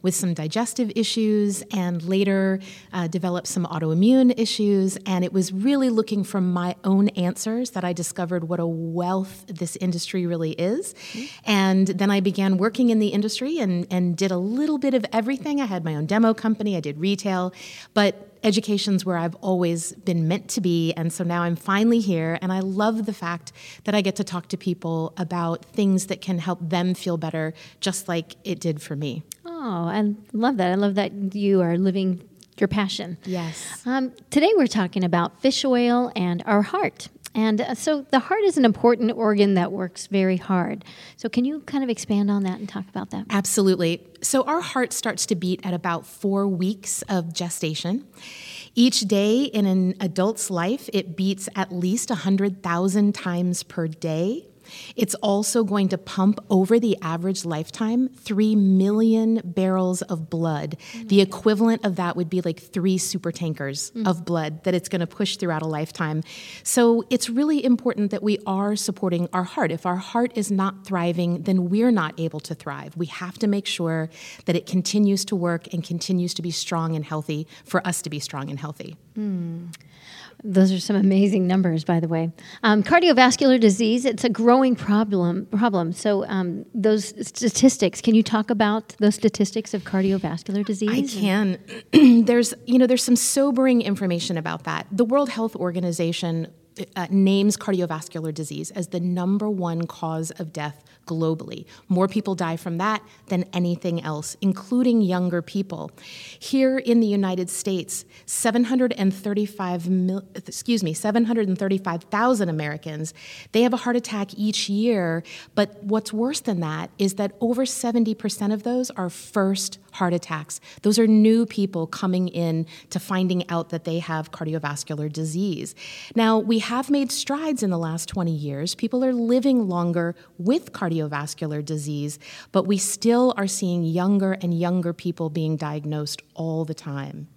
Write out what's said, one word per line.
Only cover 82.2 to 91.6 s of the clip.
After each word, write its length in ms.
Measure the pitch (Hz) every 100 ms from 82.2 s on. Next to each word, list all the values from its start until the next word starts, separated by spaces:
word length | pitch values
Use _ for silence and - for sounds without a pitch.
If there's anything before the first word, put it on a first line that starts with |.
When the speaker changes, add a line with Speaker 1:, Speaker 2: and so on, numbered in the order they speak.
| 165 - - -
Speaker 2:
Um, 200 | 220 208
cardiovascular 760 | 196 339 349 247 254 254 277 254
disease, 460 | 226 190 220 240
it's 180 | 254 226
a 60 | 247
growing 480 | 202 233 254 262 240
problem, 680 | - 208 220 196 175 180 208
problem. 480 | 202 233 196 165
So, 320 | 175 214 202 -
um, 400 | 190 180 196 -
those 400 | 233 214 214 190 - 220
statistics, 760 | - 240 - 262 - 185 -
can 120 | -
you 80 | 220
talk 280 | 220 226 208
about 440 | 214 208 220 - -
those 140 | 208
statistics 580 | - 220 - 196 220 214
of 120 | 208
cardiovascular 800 | - 190 190 190 165 160 - 202
disease? 520 | 208 196 214 247 277 214
Speaker 1:
I 40 |
can. 380 | 202 196 202 180